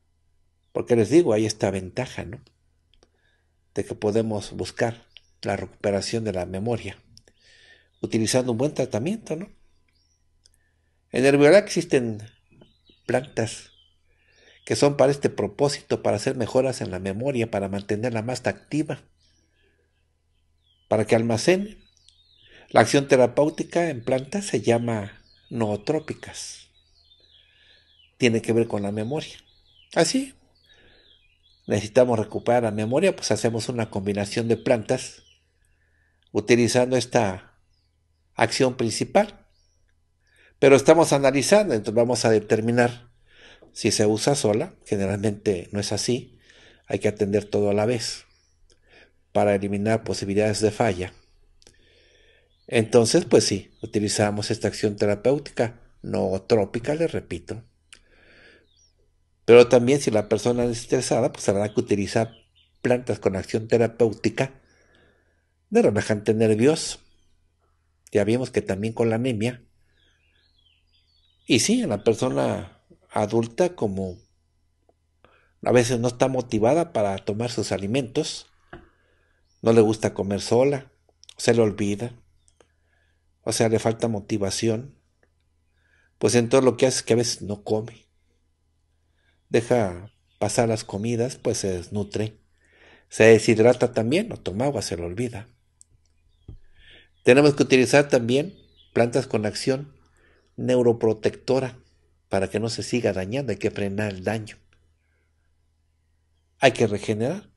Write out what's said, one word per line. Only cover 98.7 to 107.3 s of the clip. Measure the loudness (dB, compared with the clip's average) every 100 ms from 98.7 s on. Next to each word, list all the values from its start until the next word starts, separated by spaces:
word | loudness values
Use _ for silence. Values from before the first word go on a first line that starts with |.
| _ _
plantas | -2 0 0 -4
con | -4 -4
acción | -6 -4 -4 -6 -20 _ _ _ _ _ -10
neuroprotectora | -2 2 2 2 0 0 -4 -6 -2 -2 -2 -10 _ _ _ _ -6
para | -4 -2
que | -4
no | -4
se | -6
siga | -4 -2 -2
dañando, | -4 -6 -6 -6
hay | -4
que | -4
frenar | -4 -6 -4 -6
el | -6
daño. | -6 -6 -8 -18 _ _ _ _ _ _ _ _ _ _ _ _ _ _ _ _ _ _ _ 2
Hay | 2
que | 4 -2
regenerar. | -2 -4 -4 -4